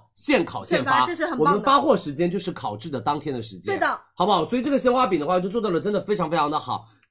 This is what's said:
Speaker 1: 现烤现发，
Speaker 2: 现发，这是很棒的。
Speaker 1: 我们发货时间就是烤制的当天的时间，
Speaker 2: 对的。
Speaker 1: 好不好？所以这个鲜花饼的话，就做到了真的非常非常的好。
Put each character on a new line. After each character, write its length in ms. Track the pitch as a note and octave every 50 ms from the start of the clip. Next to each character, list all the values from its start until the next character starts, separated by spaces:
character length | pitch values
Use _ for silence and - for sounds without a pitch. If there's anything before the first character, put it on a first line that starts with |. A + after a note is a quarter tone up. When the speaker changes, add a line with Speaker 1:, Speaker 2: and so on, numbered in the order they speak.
| _ _ _
Speaker 1:
现 320 | - - - D4 A3 E4
烤 180 | - - - -
现 220 | - E4+ D4+ B3+
发， 60 | C4+
Speaker 2:
现 80 | C4 B3
发， 80 | B3+ F4
这 80 | F4
是 100 | D#4 D#4
很 60 | E4+
棒 80 | D4+ B3
的。 40 | -
Speaker 1:
我 100 | F#3 G3
们 80 | G#3 -
发 180 | C4+ C4+ C#4+
货 160 | - D#4 A#3+ F3+
时 160 | - D3 C#3+
间 160 | C3 F3 F3
就 80 | F3 G3+
是 140 | - F3+
烤 260 | D3 - - A#2 G#2 G#2
制 100 | A2+ E3
的 140 | C#3+ B2
当 180 | A2 C#3+ D3 D3+
天 140 | - D3+ C3+
的 80 | A#2+
时 160 | A2+ A2+ G2 F2+
间， 180 | - - G4
Speaker 2:
对 40 | D#4+
的。 200 | E4+ C#4+ A#3+ - - _ _
Speaker 1:
好 140 | - F3+ G3+
不 40 |
好？ 140 | G3+ - D#3+
所 140 | - A#3+ B3+
以 20 |
这 80 | A#3 D4
个 80 | C#4 B3+
鲜 160 | - B3 B3
花 140 | C4 B3+ A3
饼 120 | F#3+ D#3+
的 60 | D3
话， 140 | D3+ F3+ F#3
就 100 | F3+ G3
做 100 | F3+ A#3+
到 120 | G#3 G#3+
了 100 | F3 D#3+
真 100 | C3 G3+
的 80 | G#3 F#3+
非 140 | - - G#3+
常 160 | G#3 E3+ D3+
非 80 | E3 E3
常 140 | D3 D3
的 80 | D#3 D3+
好。 280 | - B2+ A2+ F#2+ - - _ _ _ _